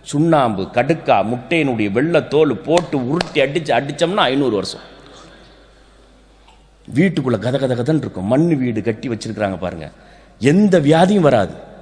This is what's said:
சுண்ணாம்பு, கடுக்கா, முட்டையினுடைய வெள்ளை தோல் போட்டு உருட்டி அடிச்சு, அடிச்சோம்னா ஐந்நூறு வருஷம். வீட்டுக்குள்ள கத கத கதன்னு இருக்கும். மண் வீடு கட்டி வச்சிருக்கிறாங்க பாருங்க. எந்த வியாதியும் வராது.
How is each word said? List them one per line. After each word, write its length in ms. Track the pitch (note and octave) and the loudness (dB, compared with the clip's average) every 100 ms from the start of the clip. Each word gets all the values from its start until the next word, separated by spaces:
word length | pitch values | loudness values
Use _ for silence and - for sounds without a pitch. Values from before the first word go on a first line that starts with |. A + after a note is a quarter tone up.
சுண்ணாம்பு, 600 | - D3 E3 D#3 B2 G2 | -4 0 2 4 2 -2
கடுக்கா, 640 | F#2 A#2+ C3+ E3 - A2+ | -2 -2 0 -2 2 2
முட்டையினுடைய 680 | G2+ B2 - E3+ C#3 A2+ G#2 | 2 -6 -4 -2 0 -2 0
வெள்ளை 360 | G#2 D#3 E3 - | 0 2 0 0
தோல் 280 | C#3+ D3+ A2 | 2 2 0
போட்டு 520 | - E3+ E3 C#3+ A#2+ | 0 0 0 -4 -2
உருட்டி 320 | E3 - D3+ | -4 -2 0
அடிச்சு, 340 | C3+ D#3+ D3 | 0 -2 0
அடிச்சோம்னா 420 | A#2+ C#3 D3 E3+ G#3 | -2 -2 -4 -2 0
ஐந்நூறு 380 | C#3+ C#3 C3 | 0 0 0
வருஷம். 420 | G2+ F#2 - - - - - - - - - _ _ _ _ _ _ _ _ _ _ _ _ - | -2 -4 -10 -18 -20 -20 -20 -20 -20 -20 -20 _ _ _ _ _ _ _ _ _ _ _ _ -4
வீட்டுக்குள்ள 440 | B2+ F#3 D#3+ B2+ A2 | 0 2 0 -2 -2
கத 180 | A2+ C3 | -2 -2
கத 160 | C3 | -2
கதன்னு 220 | B2 A#2+ D#3 | -2 0 -2
இருக்கும். 280 | A2 F#2 | -2 -8
மண் 340 | G2 C3 E3+ D3 | 0 2 2 0
வீடு 240 | B2 A2 | -2 -2
கட்டி 260 | G#2 A2 C#3 | -4 -6 -6
வச்சிருக்கிறாங்க 500 | A2 A2+ G#2 G2+ F2+ | -8 -8 -4 -4 -4
பாருங்க. 320 | F2+ F2 D2+ - - - - _ | -8 -8 -14 -18 -20 -20 -20 _
எந்த 420 | B2+ F3 G#3 F3+ | 2 4 4 4
வியாதியும் 420 | C#3+ D#3+ F#3 G#3 | 4 4 4 4
வராது. 440 | D3+ A#2+ F2+ - - - | 4 2 0 -6 -20 -20